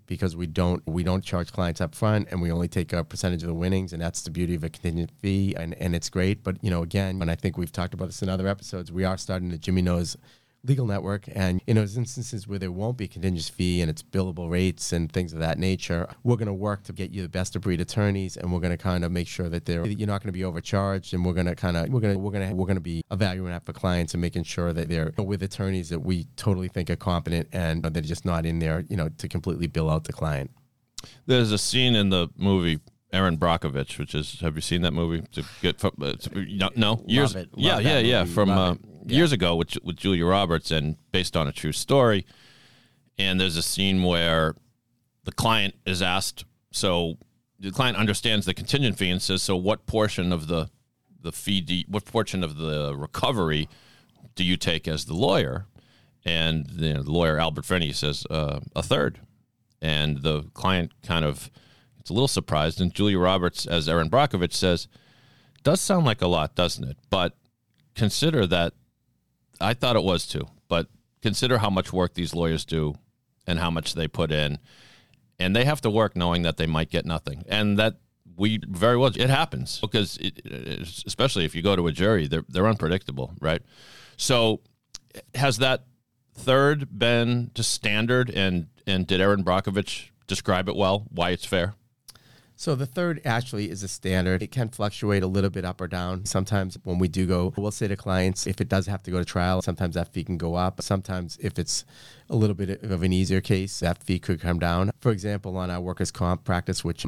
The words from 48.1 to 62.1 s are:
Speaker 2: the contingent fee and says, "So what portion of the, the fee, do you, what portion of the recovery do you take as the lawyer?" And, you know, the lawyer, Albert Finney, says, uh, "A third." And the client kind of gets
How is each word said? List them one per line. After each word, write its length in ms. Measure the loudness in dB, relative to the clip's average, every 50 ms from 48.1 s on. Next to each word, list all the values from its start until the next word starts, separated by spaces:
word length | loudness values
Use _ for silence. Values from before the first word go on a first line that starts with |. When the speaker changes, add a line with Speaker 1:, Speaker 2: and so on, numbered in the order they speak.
| 0 0 0 0 0 0 0
Speaker 2:
the 80 | -2 -4
contingent 420 | -4 -2 -2 0 0 0 0 0
fee 140 | 0 0 0
and 100 | 0 0
says, 220 | 0 0 0 0
"So 140 | 0 0 0
what 300 | 0 2 0 0 0 _
portion 460 | -2 0 2 2 2 0 0 0 0
of 140 | 0 0 -2
the, 240 | -2 -2 -2 -2 -4 -8 _ _ _ _ _ _ _ _ -14
the 120 | -12 -12
fee, 280 | -10 -8 -4 -2 0 0
do 140 | 0 0 -2
you, 100 | -4 -4 -4
what 160 | -6 -6 -4
portion 400 | -2 -2 -2 -2 0 -2 -2 -2
of 140 | -4 -4 -6
the 360 | -4 -4 -2 -2 -2 -4 -4
recovery 720 | -6 -8 -8 -6 -2 0 0 0 2 0 2 0 0 -2 -4 -8 -16 -20 -20 -20 _ _ _ _ _ -20 -12 _
do 80 | -2 0
you 120 | 0 0
take 300 | 0 0 -2 -2 -2 -2
as 200 | -4 -4 -4 -4
the 80 | -4 -2
lawyer?" 520 | 0 2 2 4 2 2 0 -2 -6 -8 -10 _ -20 -20 _ _ _ _ _ _ _ -4
And, 460 | -2 0 0 2 2 0 0 -2 -4
you 240 | -4 -2 -2 0 0
know, 80 | -2
the 80 | -2 0
lawyer, 280 | 2 2 2 2 2 2
Albert 240 | 0 0 -2 -4 -4
Finney, 280 | -2 0 0 0 -2
says, 320 | -2 -2 -2 -2 -2 -4 -6 -4
uh, 300 | -4 -2 -2 -2 -4 -6 -8 -8 -6
"A 80 | -4 -2
third." 340 | 0 0 0 0 0 -2 -6 -12 -20 _ _ _ _ _ _ _ _ _ _
And 420 | -2 0 0 2 0 0 0 0
the 220 | 0 0 0 0 -2 -8 -8
client 380 | -4 0 0 0 0 0 -4 -8 _
kind 220 | -6 -2 0 0 0
of 260 | 0 -2 -4 -8 -16 -20 -20 -20 _ _ _ _ _ _
gets 140 | -16 -8 -4